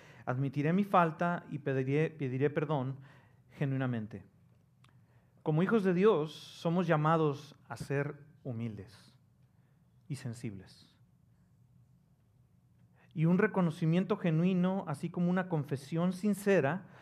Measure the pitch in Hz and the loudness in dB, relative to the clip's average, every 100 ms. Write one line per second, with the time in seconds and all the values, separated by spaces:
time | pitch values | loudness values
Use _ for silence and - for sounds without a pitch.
0 | - - - 127 139 147 147 185 196 190 | -20 -10 -6 -2 -2 0 0 2 4 4
1 | 165 156 175 175 - 131 - 135 131 143 | 4 2 -2 -2 -6 -8 -2 -2 0 0
2 | 160 - 135 127 143 143 151 151 127 135 | 0 -2 -6 0 0 0 -2 -2 -2 -8
3 | - - - _ _ - 139 135 127 120 | -14 -20 -20 _ _ -6 -2 0 -2 -4
4 | 107 101 - _ _ _ _ _ _ _ | -6 -12 -18 _ _ _ _ _ _ _
5 | _ _ _ _ - 156 190 233 190 175 | _ _ _ _ -2 0 2 2 2 4
6 | 208 175 156 - - - 165 175 170 156 | 4 4 0 -8 -18 -6 -2 0 2 2
7 | 156 165 151 135 - - - 120 - 139 | 4 4 2 -2 -8 -20 -14 -12 -4 -4
8 | 143 - - - 139 113 117 98 95 - | -4 -8 -18 -14 -10 -8 -8 -8 -14 -20
9 | - _ _ _ _ _ _ _ _ _ | -20 _ _ _ _ _ _ _ _ _
10 | - 139 120 113 113 98 87 - - _ | -12 -10 -10 -10 -10 -12 -16 -20 -20 _
11 | _ _ _ _ _ _ _ _ _ _ | _ _ _ _ _ _ _ _ _ _
12 | _ _ _ _ _ _ _ _ _ _ | _ _ _ _ _ _ _ _ _ _
13 | _ - 160 180 214 202 175 - 160 175 | _ 0 4 4 4 2 0 2 2 2
14 | 196 208 175 156 180 180 180 190 165 139 | 2 0 0 2 2 2 0 -2 -4 -6
15 | 175 180 175 185 180 160 139 135 - 165 | -6 -2 0 0 0 -2 -2 -6 -4 -2
16 | 180 185 208 196 202 190 135 185 - - | -2 0 -2 0 4 4 4 0 -8 -20